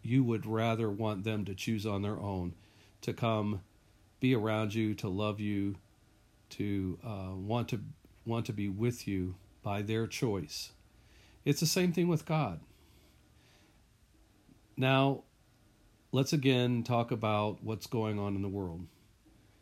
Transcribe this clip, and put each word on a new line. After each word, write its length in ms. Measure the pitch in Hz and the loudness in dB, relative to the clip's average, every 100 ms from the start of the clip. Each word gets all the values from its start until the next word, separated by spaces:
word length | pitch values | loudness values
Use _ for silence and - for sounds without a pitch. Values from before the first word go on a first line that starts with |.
you 220 | 113 131 | 2 4
would 220 | 120 113 110 | 4 2 0
rather 440 | 110 117 113 110 | 0 2 2 0
want 340 | 101 110 98 | 0 -2 0
them 200 | 110 104 | -2 -2
to 100 | 98 | -4
choose 300 | 98 - 110 | -4 -2 -2
on 180 | 110 98 | 0 -2
their 160 | 101 104 | -2 -4
own, 360 | 101 92 87 - - - - _ | -4 -4 -4 -8 -16 -20 -20 _
to 100 | - | -8
come 480 | - 117 107 104 101 - _ _ _ _ - | -2 0 2 0 -4 -8 _ _ _ _ 0
be 140 | 131 | 2
around 400 | 120 107 107 107 | 4 2 0 0
you, 200 | 110 107 | 0 0
to 140 | 101 104 | 0 -2
love 300 | 95 107 104 | 0 0 -2
you, 380 | 104 101 101 92 - _ _ _ _ _ - | -2 0 -2 -4 -12 _ _ _ _ _ -12
to, 480 | - 101 98 92 85 | -4 -2 0 -2 -4
uh, 300 | 120 98 92 | -8 -8 -8
want 340 | 95 98 120 113 | -6 -2 -2 -2
to, 120 | 113 104 - - - | -4 -6 -14 -20 -12
want 220 | 113 117 117 | -4 -4 -2
to 60 | |
be 160 | 104 101 | -4 -4
with 380 | 95 120 120 - | 0 -2 -2 -2
you 300 | 95 92 92 - - | -2 -2 -6 -16 -10
by 200 | 104 101 | -4 -4
their 240 | 104 110 110 | -2 -2 -2
choice. 640 | - 120 98 76 - - - - - - - - - | -2 0 0 -4 -8 -12 -16 -20 -20 -20 -20 -20 -4
It's 160 | 143 143 | -2 2
the 60 | 160 | 2
same 260 | 190 180 | 2 2
thing 160 | 175 175 | 4 4
with 160 | 156 | 2
God. 360 | - 156 117 82 - - - - - - _ _ _ - _ _ _ _ _ _ _ _ - - _ - | 2 0 0 -4 -12 -20 -20 -20 -20 -20 _ _ _ -20 _ _ _ _ _ _ _ _ -20 -20 _ 0
Now, 480 | 131 135 139 131 - _ _ _ _ _ _ _ _ | 4 4 4 0 -6 _ _ _ _ _ _ _ _
let's 220 | 127 135 | 0 2
again 500 | 156 135 127 123 120 | 2 4 4 4 2
talk 280 | 117 120 117 | 2 2 2
about 520 | 113 110 104 104 - | 0 0 2 0 -2
what's 240 | 107 107 - | -6 -6 -4
going 320 | 120 110 104 | -2 0 0
on 160 | 101 | -2
in 80 | 98 | -2
the 60 | 98 | -2
world. 380 | 101 92 82 85 - - _ _ - _ _ | -4 -6 -8 -12 -18 -20 _ _ -20 _ _